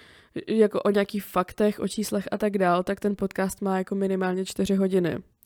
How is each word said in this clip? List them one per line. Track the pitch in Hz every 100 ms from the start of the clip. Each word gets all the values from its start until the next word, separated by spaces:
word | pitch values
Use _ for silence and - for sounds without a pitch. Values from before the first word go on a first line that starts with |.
| - - _ - -
jako | 220 208 -
o | 208
nějakých | 202 196 208
faktech, | - 180 185 - 214 -
o | 202
číslech | - 202 208 -
a | -
tak | 214 196
dál, | 180 175
tak | 185 202
ten | 208 202
podcast | 196 - 190 -
má | 196 190
jako | 185 196
minimálně | 196 190 185 185 190
čtyři | - 196 196
hodiny. | 190 185 170 - - _